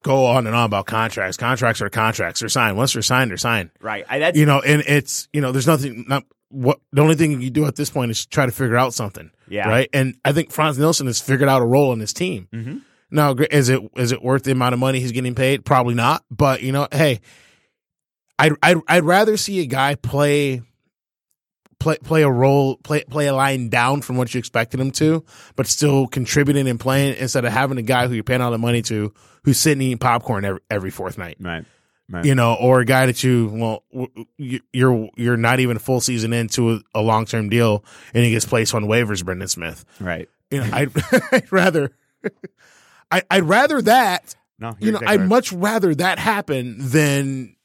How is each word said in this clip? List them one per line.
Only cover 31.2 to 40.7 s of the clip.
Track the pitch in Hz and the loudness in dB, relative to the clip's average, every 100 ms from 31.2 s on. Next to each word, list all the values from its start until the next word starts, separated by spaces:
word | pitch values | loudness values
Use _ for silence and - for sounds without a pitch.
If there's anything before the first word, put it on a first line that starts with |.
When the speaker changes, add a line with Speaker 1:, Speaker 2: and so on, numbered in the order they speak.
| 87 - | -14 -12
Speaker 2:
Right. | 90 82 71 _ _ _ _ | -10 -10 -12 _ _ _ _
Right. | 90 | -4
Speaker 1:
You | 143 | 0
know, | 131 117 | 2 2
or | 113 127 127 | 2 4 4
a | |
guy | 123 131 127 | 4 2 2
that | 120 | 0
you, | 127 123 113 | 0 2 0
well, | 110 113 110 _ | -2 -6 -6 _
w-, | 127 123 | -10 -10
w-, | 107 117 - | -12 -20 -14
you, | 135 127 _ | -10 -10 _
you're, | 127 131 120 110 - | 2 2 2 -2 -4
you're | 120 117 | -2 2
not | 117 127 | 2 2
even | 127 110 | 0 -2
a | |
full | - 127 | -2 -2
season | - 120 113 | 0 -2 -2
into | 117 113 - 117 | -2 -2 0 0
a, | 110 _ 110 | 0 _ -2
a | |
long-term | 107 110 110 117 104 | 2 0 0 -4 0
deal | 117 117 104 - - - | 2 2 0 -6 -20 -4
and | 117 | 0
he | 120 | 2
gets | 113 | 0
placed | - 120 113 | 0 0 0
on | 113 104 | -2 0
waivers, | 113 113 98 | 0 0 -4
Brendan | 87 92 95 | -6 -8 -8
Smith. | - 82 80 - _ | -8 -8 -12 -20 _
Speaker 2:
Right. | 92 82 - _ _ | -8 -8 -10 _ _
Speaker 1:
You | 139 | -6
know, | 113 | -2